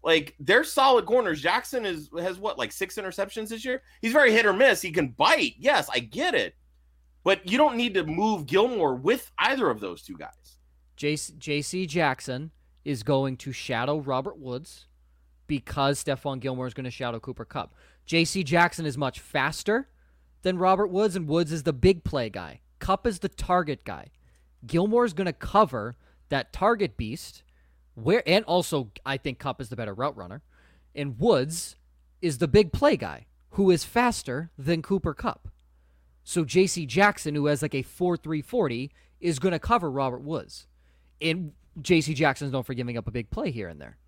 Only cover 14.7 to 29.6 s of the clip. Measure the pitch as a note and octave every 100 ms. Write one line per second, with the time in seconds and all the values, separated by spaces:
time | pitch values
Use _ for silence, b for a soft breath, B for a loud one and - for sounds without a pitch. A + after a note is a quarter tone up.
14.7 | - _ _ _ _ _ _ - C#3+ -
15.7 | - C#3 C#3+ - C3 C#3+ C3 C3 B2+ B2+
16.7 | B2+ B2+ - B2 A2+ - B2 A#2 C3+ -
17.7 | b b b - E3 E3 F#3+ D3+ E3+ F3
18.7 | - D#3 B2+ C3+ - - D3 C3+ D#3 -
19.7 | A3+ C4+ _ _ _ _ _ F#3 F#3 F#3
20.7 | F#3+ G#3 F#3 G#3+ F3+ D#3 D#3+ D#3+ D#3+ D3
21.7 | C3 F#3 F3+ - D3 A2+ F#2+ E2 C2+ _
22.7 | _ - G3 A#3+ F#3 - - - F3+ D#3
23.7 | C3+ - D#2 - _ _ _ _ _ A#2+
24.7 | E3+ G#3 A#3 A#3+ D#3+ F#3 - - G3 G#3
25.7 | A#2+ A2 A#2+ _ _ _ C#3 - - G3
26.7 | A#3 F3 - A2 C3+ - - _ _ _
27.7 | _ _ - A2+ A3+ - F#3 A3 F3+ -
28.7 | D3+ A2+ - C3+ C3+ C#3+ B2 C#3+ B2